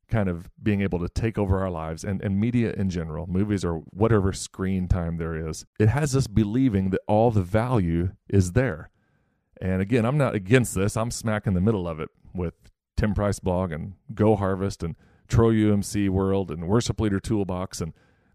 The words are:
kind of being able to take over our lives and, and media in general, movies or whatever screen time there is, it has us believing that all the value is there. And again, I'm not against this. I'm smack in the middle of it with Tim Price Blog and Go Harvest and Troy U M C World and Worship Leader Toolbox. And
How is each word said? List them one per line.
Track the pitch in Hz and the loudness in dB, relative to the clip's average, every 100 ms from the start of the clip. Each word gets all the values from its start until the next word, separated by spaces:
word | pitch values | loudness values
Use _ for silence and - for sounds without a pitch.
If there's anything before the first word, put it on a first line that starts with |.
| _ | _
kind | 113 95 | -2 0
of | 85 - - | -4 -8 -6
being | 107 101 | -2 0
able | 98 87 | 0 -2
to | 87 | -4
take | - 113 104 | -2 -4 -2
over | 98 98 | 0 0
our | 95 | 0
lives | 85 80 80 | -4 -8 -8
and, | 104 95 | -6 -4
and | 104 98 | -2 0
media | 117 120 110 | 0 2 0
in | - 95 | 0 -2
general, | 87 80 78 87 | -2 -6 -8 -4
movies | 90 104 101 87 | -2 0 0 -2
or | 82 - | -4 -8
whatever | 90 113 110 95 | -2 2 4 2
screen | - - - 95 95 90 | -2 -10 -6 -2 -2 0
time | 92 85 82 | 0 0 -4
there | 82 80 80 | -6 -6 -6
is, | - - - | -10 -14 2
it | 110 | 2
has | 131 151 131 | 2 0 0
us | - | 0
believing | 104 104 120 135 98 95 | 0 0 2 2 2 0
that | 92 - | -2 0
all | 107 117 | 2 4
the | 107 | 2
value | 87 107 123 123 87 82 90 - - | 0 0 2 0 2 0 -2 -6 0
is | 98 90 | 2 2
there. | 92 131 78 - _ _ _ _ _ _ - | 2 0 -4 -12 _ _ _ _ _ _ -8
And | 92 92 | -4 -2
again, | 98 120 113 | 2 2 2
I'm | 147 | 2
not | 131 107 | 0 0
against | 92 127 113 95 | 4 4 4 0
this. | 101 113 | -2 -2
I'm | 117 | -4
smack | - 113 107 - | -4 -4 -2 0
in | |
the | 90 | 2
middle | 101 107 87 | 2 0 -2
of | 80 | -6
it | 78 _ - | -10 _ -14
with | 90 85 - - _ _ - | -6 -6 -8 -20 _ _ -2
Tim | 107 101 | 0 2
Price | 101 95 | 0 0
Blog | 95 90 92 | 0 0 -2
and | 78 98 92 - | -6 -10 -14 -16
Go | 107 107 104 | 2 4 4
Harvest | 98 95 98 - | 2 -2 -4 -4
and | 82 - _ _ _ | -8 -8 _ _ _
Troy | 117 117 | 4 4
U | 110 107 | 4 4
M | 101 | 2
C | 98 104 101 | 0 -2 0
World | 95 95 98 92 | 2 2 0 -2
and | 78 85 | -6 0
Worship | 117 - 110 | 0 0 -2
Leader | 110 98 | 0 -2
Toolbox. | - 107 92 90 95 - | -2 -2 -2 -4 -8 -8
And | 80 - _ _ _ | -10 -10 _ _ _